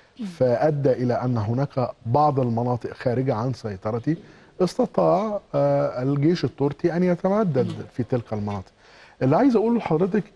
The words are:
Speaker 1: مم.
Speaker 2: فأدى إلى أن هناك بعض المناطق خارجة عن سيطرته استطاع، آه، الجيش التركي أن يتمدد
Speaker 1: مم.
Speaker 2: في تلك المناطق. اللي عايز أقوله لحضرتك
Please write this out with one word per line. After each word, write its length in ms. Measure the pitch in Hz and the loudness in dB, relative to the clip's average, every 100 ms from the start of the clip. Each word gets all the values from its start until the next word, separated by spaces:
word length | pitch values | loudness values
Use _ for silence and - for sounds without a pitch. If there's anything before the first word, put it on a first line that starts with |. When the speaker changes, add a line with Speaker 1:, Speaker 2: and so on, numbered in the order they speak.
| _ - | _ -14
Speaker 1:
مم. 60 | 202 | -12
Speaker 2:
فأدى 680 | 165 127 120 156 143 135 | -2 0 2 0 2 0
إلى 220 | 120 123 | 2 0
أن 240 | 117 127 120 | 0 0 -2
هناك 520 | 104 123 139 135 120 - 113 | -2 -2 -2 -2 -4 -6 -2
بعض 340 | 143 151 135 | 2 2 2
المناطق 520 | 123 113 123 120 - | 0 0 -2 -2 -6
خارجة 420 | - 127 120 135 | -6 -2 0 0
عن 180 | 110 131 | -2 -2
سيطرته 640 | 120 110 95 107 117 147 165 - - - - | -4 -8 -6 -6 -4 -4 -4 -8 -20 -18 -2
استطاع، 800 | 180 - 240 - 165 170 220 202 - | -2 0 -2 2 2 2 0 -6 -4
آه، 480 | 143 143 143 143 123 | 0 2 2 0 -2
الجيش 420 | 131 143 151 175 | -2 0 2 2
التركي 480 | 127 - 143 143 175 165 | -2 -2 -4 0 -2 0
أن 60 | |
يتمدد 640 | 180 170 190 208 196 131 90 | 0 0 0 0 2 0 0
Speaker 1:
مم. 180 | 110 - | -4 -12
Speaker 2:
في 100 | - | -8
تلك 300 | 117 123 - | -2 -2 -2
المناطق. 400 | 107 104 101 - _ - - - - | -6 -4 -6 -10 _ -20 -20 -20 -2
اللي 140 | 131 160 | 2 4
عايز 200 | 269 226 | 4 4
أقوله 220 | 220 233 | 2 0
لحضرتك 460 | - 160 185 208 - | 0 0 2 0 -2